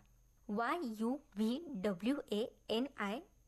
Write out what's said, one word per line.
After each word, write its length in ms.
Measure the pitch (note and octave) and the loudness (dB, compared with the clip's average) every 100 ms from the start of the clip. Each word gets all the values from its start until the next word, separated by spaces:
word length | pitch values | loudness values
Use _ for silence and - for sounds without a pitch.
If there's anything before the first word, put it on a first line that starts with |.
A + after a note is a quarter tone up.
| - - - - - | -14 -20 -20 -16 -4
वाय 300 | G#3 A#3 E4+ | 0 2 0
यू 340 | C#4 G#3+ A3+ C#4 - G3 | -2 0 0 0 -4 0
व्ही 280 | A3 B3+ E4+ | 2 0 -4
डब्ल्यू 480 | A#3+ G3+ F3+ G#3 C#4 - | -2 -2 0 0 0 0
ए 160 | G#3 A#3+ - - | -2 -2 -4 -2
एन 160 | A3 C#4 - | 0 0 -2
आय 240 | G3+ A3+ F#4 - | -2 -2 -8 -20